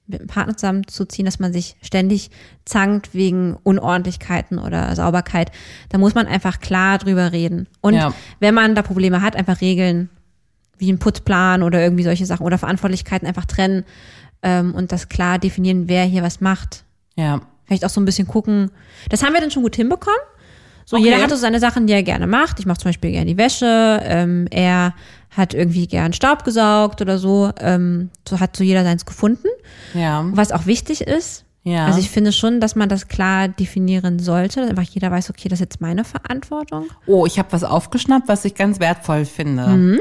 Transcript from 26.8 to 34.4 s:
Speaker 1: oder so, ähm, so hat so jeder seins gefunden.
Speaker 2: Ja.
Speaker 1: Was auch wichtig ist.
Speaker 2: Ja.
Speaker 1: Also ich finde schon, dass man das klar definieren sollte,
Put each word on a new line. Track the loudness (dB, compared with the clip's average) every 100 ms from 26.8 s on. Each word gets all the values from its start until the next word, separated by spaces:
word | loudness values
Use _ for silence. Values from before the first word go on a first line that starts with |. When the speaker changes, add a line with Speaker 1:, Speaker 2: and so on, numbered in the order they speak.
| 2 -2
Speaker 1:
oder | -2 0
so, | 2 2 2 0
ähm, | 0 2 0 -2 -6 -12 -6
so | -2
hat | -2 0
so |
jeder | 2 2
seins | 2 0
gefunden. | -4 -2 0 0 -2 -6 -12 -20 -10
Speaker 2:
Ja. | -4 -2 0 0
Speaker 1:
Was | 0 0
auch | 0 0
wichtig | -2 -2 -6
ist. | -2 -2 -4 -14 _ _
Speaker 2:
Ja. | -4 0 2
Speaker 1:
Also | 2
ich | 0
finde | 0 2
schon, | 2 0 0
dass | 0 0
man | 0
das | -2 -4
klar | -4 0 0 -2
definieren | -2 -4 -2 0 0 0 -2
sollte, | 0 0